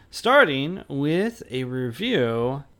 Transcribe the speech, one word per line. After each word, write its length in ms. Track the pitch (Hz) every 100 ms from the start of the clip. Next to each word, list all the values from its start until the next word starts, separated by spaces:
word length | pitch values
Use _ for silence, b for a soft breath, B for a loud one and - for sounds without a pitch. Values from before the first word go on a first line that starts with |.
| B
starting 720 | - 233 285 185 135 147 190 -
with 520 | 139 147 170 226 226 -
a 140 | 127
review 1000 | 127 127 127 123 240 190 117 113 120 143 -